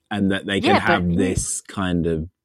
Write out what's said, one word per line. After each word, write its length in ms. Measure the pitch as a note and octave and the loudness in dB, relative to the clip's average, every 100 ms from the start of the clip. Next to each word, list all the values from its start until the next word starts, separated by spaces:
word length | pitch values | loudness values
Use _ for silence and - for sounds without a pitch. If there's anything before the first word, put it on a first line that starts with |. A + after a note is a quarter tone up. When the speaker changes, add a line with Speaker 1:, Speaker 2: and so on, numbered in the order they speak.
| _ | _
Speaker 1:
And 200 | G#2 G2 | 0 0
that 140 | G2 F#2 | 0 -2
they 140 | G2 | 0
could 80 | D4 | 2
Speaker 2:
Yeah, 60 | F#4+ | 2
but 60 | A2 | 2
Speaker 1:
have 240 | G2+ F2 | 2 2
Speaker 2:
you 60 | F2 | 2
Speaker 1:
this 440 | F#2 G2 - - | 0 -2 -4 -8
kind 460 | - - F#2 F2 E2+ | -8 -6 -2 0 0
of 240 | E2 E2 _ | -2 -6 _